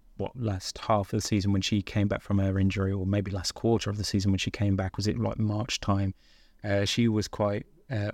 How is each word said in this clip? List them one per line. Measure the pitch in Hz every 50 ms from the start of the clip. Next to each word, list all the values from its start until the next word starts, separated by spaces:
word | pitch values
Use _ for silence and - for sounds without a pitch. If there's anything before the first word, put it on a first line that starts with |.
| _ - -
what, | - 98 - - 135
last | 117 104 98 95 - - - -
half | - - 110 104 95 -
of | - 107
the | -
season | - 110 101 95 101
when | 98 98
she | - - 107 101
came | - - - 110 101
back | 104 98 -
from | - - 101 98
her | 98 98 95 98
injury, | 98 98 95 101 95 95
or | 98 98 92
maybe | 95 101 104 95 95
last | 98 95 85 -
quarter | - - - 117 117 101 - 107
of | 101
the | 104 95
season | - - 101 98 101
when | 98 92
she | - 98
came | - - 101 101 98
back, | 95 95 92 -
was | - 101 107
it, | 113 120
like, | 110 107 - -
March | 110 104 104 104 113 - - -
time? | - 107 98 98 98 95 - - - _ - - - _ - - -
Uh, | 104 101 101 101
she | - - 123 117 113
was | 107 107 98 -
quite, | - - 107 104 101 110 - - - - - -
uh, | 131 104 101 104